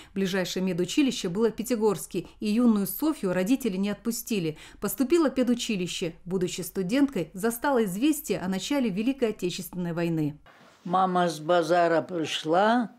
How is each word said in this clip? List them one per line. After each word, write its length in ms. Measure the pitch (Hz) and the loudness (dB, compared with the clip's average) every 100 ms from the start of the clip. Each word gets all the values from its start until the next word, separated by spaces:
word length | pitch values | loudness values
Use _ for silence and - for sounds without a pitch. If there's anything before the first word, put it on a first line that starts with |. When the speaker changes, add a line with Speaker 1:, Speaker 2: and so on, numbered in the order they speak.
| - 196 | -8 -2
Speaker 1:
Ближайшее 480 | 190 190 175 190 | 0 0 -2 -2
медучилище 640 | 185 175 180 - 269 - 185 | -2 -2 0 2 2 0 -4
было 200 | 185 226 | 0 0
в 20 | |
Пятигорске, 760 | 226 214 240 214 196 - 185 - - | 0 -4 0 2 0 -4 -8 -8 -8
и 100 | 214 | -2
юную 380 | 214 240 208 196 | 4 4 4 0
Софью 440 | - 302 285 190 | -2 -2 -2 -2
родители 460 | 180 185 269 226 185 | 0 2 0 0 -2
не 140 | 202 | -4
отпустили. 680 | 202 233 226 - 208 160 151 - - | -4 -6 -8 -4 -2 -2 -6 -16 -8
Поступила 480 | 202 - 262 339 285 | -8 -2 2 4 4
в 60 | 262 | 2
педучилище. 800 | 247 240 - 202 175 - 170 170 175 | 0 0 -2 -4 -4 -4 -6 -8 -6
Будучи 360 | 190 175 180 | -2 -2 -4
студенткой, 680 | 175 196 185 262 277 208 156 | -6 -4 0 2 2 0 -6
застала 520 | 190 226 226 294 262 214 | -4 -4 -2 0 2 0
известие 540 | 190 294 294 - 185 | 0 0 0 -2 -4
о 80 | 190 | -2
начале 420 | 190 - 285 240 | -4 -2 0 0
Великой 400 | 185 220 269 220 | 0 -2 0 -2
Отечественной 640 | 214 180 - 175 175 175 | -2 -6 -6 -8 -6 -4
войны. 460 | 170 170 165 147 151 - - - _ | -2 0 0 -2 -4 -18 -20 -20 _
Speaker 2:
Мама 460 | 180 185 185 180 175 | -2 2 2 2 2
с 100 | 151 | 0
базара 600 | 151 175 156 175 170 160 | 2 2 4 4 4 2
пришла 880 | 127 175 170 - 156 175 214 240 220 | 0 -4 -4 -4 0 2 4 2 0